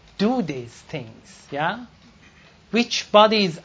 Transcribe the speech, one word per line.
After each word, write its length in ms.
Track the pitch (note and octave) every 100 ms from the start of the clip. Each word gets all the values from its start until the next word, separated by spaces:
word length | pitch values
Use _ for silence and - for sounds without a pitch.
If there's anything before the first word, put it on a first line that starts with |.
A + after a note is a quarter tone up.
| - -
do 240 | G#3 B3+
these 300 | E3+ C3+ A#2
things, 760 | - - D3+ A2+ A2+ - - -
yeah? 360 | C#3 D#3+ A3+ A#3+ - - - - - - - -
Which 400 | G#3+ A#3+ - -
body 340 | G#3 G#3+ A3
is 140 | G3 D#3